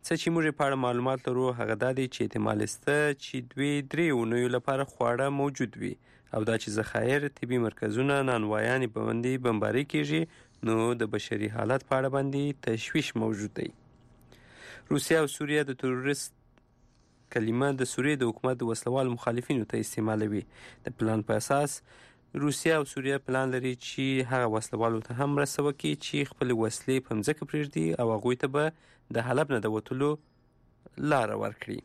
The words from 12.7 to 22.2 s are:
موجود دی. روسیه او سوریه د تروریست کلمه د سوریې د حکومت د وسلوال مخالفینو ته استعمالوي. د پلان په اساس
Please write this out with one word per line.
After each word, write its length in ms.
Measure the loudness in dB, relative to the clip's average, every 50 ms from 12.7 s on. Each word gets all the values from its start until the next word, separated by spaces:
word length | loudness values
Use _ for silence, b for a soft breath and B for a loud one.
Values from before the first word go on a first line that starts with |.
| -2 -2 -2 -2 -2 0 -2 0 -2 -2 0
موجود 300 | 0 0 -2 -4 -8 -6 -6
دی. 100 | -8 -8 -8 -14 -20 -20 -20 -20 -20 -20 -20 -20 -20 B B B B B B B B B B B B B
روسیه 260 | 0 0 2 2 4 4
او 80 | 4 2 0
سوریه 340 | -4 -4 0 2 0 0 0
د 100 | -4 -4 -2
تروریست 560 | -2 -2 0 0 -2 -2 -2 -4 -12 _ _ _ _ _ -20 _ _ _ _ _ _ _ _ _ _ _ _ _ _
کلمه 360 | -2 -2 0 0 0 2 2 0 0 0
د 80 | -2 -4
سوریې 260 | -2 -2 0 0 2 2
د 80 | 2 0
حکومت 280 | 0 0 -2 -2 0 0
د 80 | -2 -2
وسلوال 400 | -2 -2 -2 -2 0 0 0 0
مخالفینو 560 | -2 -2 -2 -2 -2 -2 -2 -2 -2 -2 -2 -2 -2
ته 100 | -4 -4
استعمالوي. 580 | -4 -4 -2 -2 0 0 0 0 0 -2 -4 -4 -6 B B B B B B B
د 100 | -10 -6 -2
پلان 200 | 0 0 0 0 0 0
په 100 | -2 -2
اساس 340 | 0 2 2 2 2 0 -2 -8 B B B B B B B B